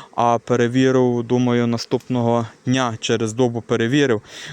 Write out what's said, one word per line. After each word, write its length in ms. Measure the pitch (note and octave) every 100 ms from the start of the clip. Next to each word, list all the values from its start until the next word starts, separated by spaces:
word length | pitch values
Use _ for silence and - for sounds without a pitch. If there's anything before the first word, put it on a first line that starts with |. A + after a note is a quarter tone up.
| - -
А 220 | A#2+ A#2
перевірив, 840 | - A#2+ A#2+ C3 C3 C3 B2 A#2+
думаю, 440 | A#2 B2 B2 A#2+ A#2
наступного 800 | A#2 - B2 - B2 A#2 A#2 A2+ - B2+
дня, 320 | C3 B2 A2+
через 340 | - A2+ A2+
добу 280 | A2 B2 A#2
перевірив, 600 | - A#2 A#2 D3 C3+ G#2+ - - -